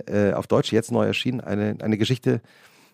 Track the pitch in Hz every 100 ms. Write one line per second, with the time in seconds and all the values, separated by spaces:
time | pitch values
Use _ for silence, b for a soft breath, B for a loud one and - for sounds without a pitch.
0 | - 104 101 - 101 120 - 107 - 117
1 | 107 101 127 127 - 101 104 107 110 107
2 | 107 127 127 123 b b b b b